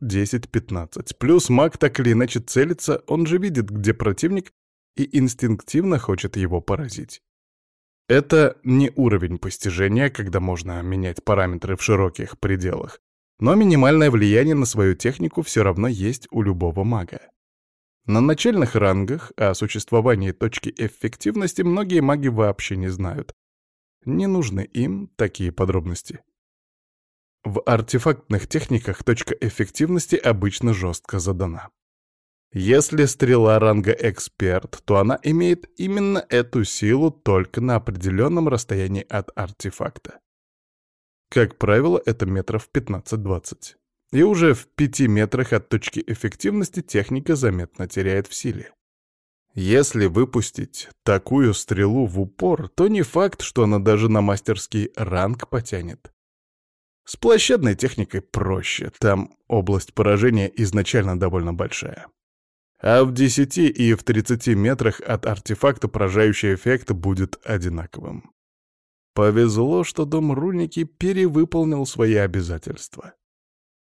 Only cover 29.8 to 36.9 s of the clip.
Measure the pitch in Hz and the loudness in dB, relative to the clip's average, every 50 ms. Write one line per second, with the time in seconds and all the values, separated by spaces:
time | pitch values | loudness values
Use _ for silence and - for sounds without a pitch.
29.8 | 151 160 180 175 - - - 160 - 123 113 95 95 101 98 - - 120 110 92 | -2 0 0 -2 -2 0 -2 0 2 0 0 0 0 -2 -2 -2 -2 0 0 0
30.8 | 92 90 85 - - - - 95 85 95 95 87 98 90 82 78 - - _ _ | -2 -4 -6 -8 -10 -8 -6 -4 -2 -2 -4 -4 -4 -6 -8 -10 -14 -18 _ _
31.8 | _ _ _ _ _ _ _ _ _ _ _ _ _ _ - 101 92 101 123 143 | _ _ _ _ _ _ _ _ _ _ _ _ _ _ -8 -2 2 4 4 4
32.8 | 147 - 156 151 147 139 - - 139 123 127 120 113 110 110 110 110 110 107 104 | 4 2 0 0 0 0 0 0 2 4 4 6 6 6 4 4 4 4 2 2
33.8 | 95 101 - - - 113 95 - - - _ - 98 92 90 92 - - - - | 2 0 0 0 0 -2 -2 -4 -8 -12 _ -4 -2 0 0 -2 -4 -6 -16 -8
34.8 | _ - 101 98 98 110 - - - 147 156 170 175 175 175 175 - - _ - | _ 2 2 4 4 2 0 -2 0 0 0 2 2 2 2 0 -2 -10 _ -8
35.8 | 175 190 196 202 202 196 196 185 - - - 120 120 120 - 127 104 - - - | -6 -4 -2 -2 0 0 0 -2 -2 0 0 0 0 0 0 -2 -2 -2 -2 -2
36.8 | 107 104 | 0 2